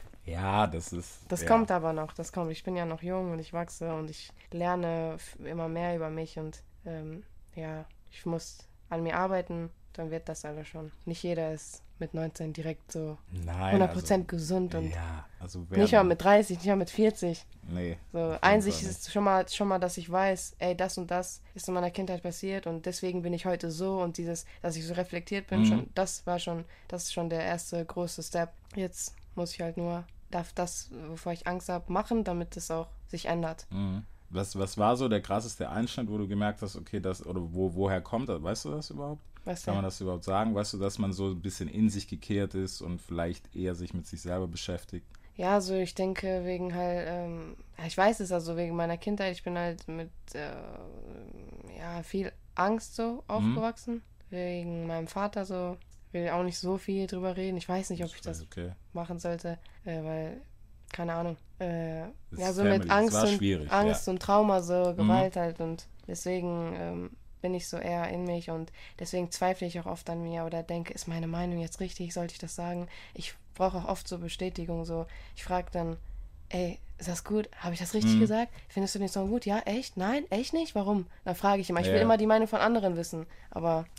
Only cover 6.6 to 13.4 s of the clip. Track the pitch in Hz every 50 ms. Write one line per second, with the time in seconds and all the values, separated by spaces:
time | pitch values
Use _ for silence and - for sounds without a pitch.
6.6 | - - - - - 180 165 160 156 156 160 180 214 - - - - - - 165
7.6 | 160 160 156 156 156 - - - - - - - - 170 170 165 165 - - -
8.6 | - - - - - - 170 165 165 165 160 170 185 190 190 185 175 - 175 170
9.6 | 165 165 - - - - - - 165 160 160 165 - - 156 - - 151 147 156
10.6 | 151 - - 160 156 156 - - - 175 170 - - 175 175 165 165 160 160 151
11.6 | - - - - - - - - 165 156 - 160 160 160 - - 165 156 151 -
12.6 | 156 160 160 - - - - 165 160 156 151 - - - 87 87